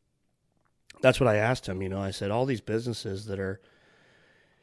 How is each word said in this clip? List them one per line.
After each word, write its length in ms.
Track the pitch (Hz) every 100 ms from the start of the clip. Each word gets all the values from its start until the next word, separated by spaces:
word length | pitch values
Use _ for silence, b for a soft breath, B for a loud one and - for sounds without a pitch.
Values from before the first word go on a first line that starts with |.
| _ _ _ _ _ _ _ _ _ -
that's 180 | 131 123
what 80 | 127
I 80 | 104
asked 320 | 113 131 -
him. 140 | 92
You 80 | 95
know, 100 | 95
I 120 | 98
said, 200 | - 101
"All 140 | 110 135
these 160 | 113
businesses 640 | - 110 120 110 110 98 107
that 120 | 98
are, 220 | 95 101 b b b b b b b b b b